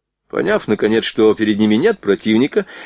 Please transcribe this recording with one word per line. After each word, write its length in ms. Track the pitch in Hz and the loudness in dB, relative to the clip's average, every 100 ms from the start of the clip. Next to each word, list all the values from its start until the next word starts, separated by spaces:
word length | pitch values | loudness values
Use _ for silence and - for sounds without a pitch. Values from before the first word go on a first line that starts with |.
| _ _ - | _ _ -8
Поняв, 380 | - 175 214 - | -4 -2 -2 -2
наконец, 360 | 107 107 110 | -2 0 0
что 300 | - - 110 104 | -2 2 2 2
перед 240 | 107 104 | 0 0
ними 160 | 107 107 | 2 2
нет 240 | 196 98 | 0 -2
противника, 680 | 101 98 110 110 139 214 190 - | -2 -2 0 0 0 -2 -6 -12